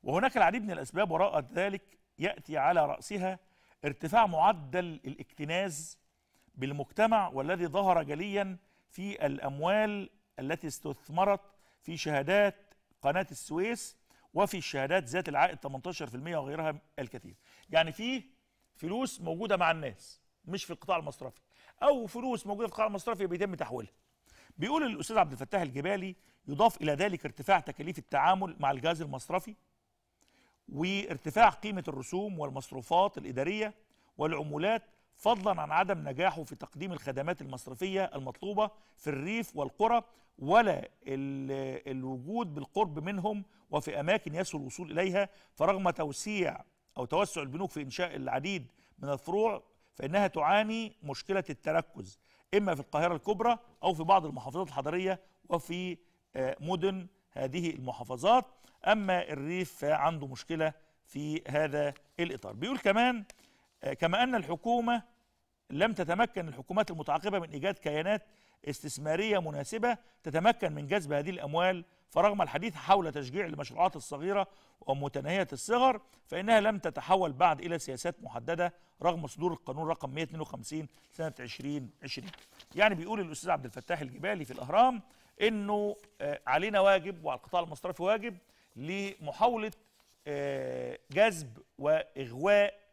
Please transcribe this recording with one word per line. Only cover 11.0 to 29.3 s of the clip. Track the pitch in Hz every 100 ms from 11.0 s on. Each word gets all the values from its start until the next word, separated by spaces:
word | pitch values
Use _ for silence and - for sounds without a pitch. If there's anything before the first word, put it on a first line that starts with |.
| - 160 196 196 - _ _ _
في | - 165
شهادات | 160 147 139 202 202 - _ _ _ _
قناة | 139 170 196
السويس | 143 - 160 208 233 - - _ _ _
وفي | 160 202 190
الشهادات | - 139 139 180
ذات | 131 160 175
العائد | 143 175 165
تمنتاشر | 139 135 175 175 147
في | 123
المية | 156 165
وغيرها | 139 156 156 147 _ -
الكثير. | 127 127 - 87 _ - _
يعني | 160 165
في | 156 233 262 - _ _ _ _ _
فلوس | 160 214 262 -
موجودة | 170 165 226 190
مع | 170
الناس | 165 139 101 - - _ _ -
مش | 190 -
في |
القطاع | 170 - 175
المصرفي، | 147 135 131 - _ _ - _
أو | 285 269 220
فلوس | 233 254 233 196
موجودة | 202 226
في |
القطاع | - 214
المصرفي | 202 240 208 190
بيتم | 175 202 170
تحويلها. | 135 123 107 _ _ _ _ - - -
بيقول | 196 311
الأستاذ | 277 196 - 220
عبد | 165
الفتاح | 131 139 202
الجبالي: | 160 127 156 202 190 180 _ _ -
"يضاف | 143 220 -
إلى | 151
ذلك | 143 202 175 147
ارتفاع | - 139 185
تكاليف | - 135 156 165
التعامل | - 143 151 190 190 -
مع | 139
الجهاز | 135 151 165
المصرفي، | 156 135 -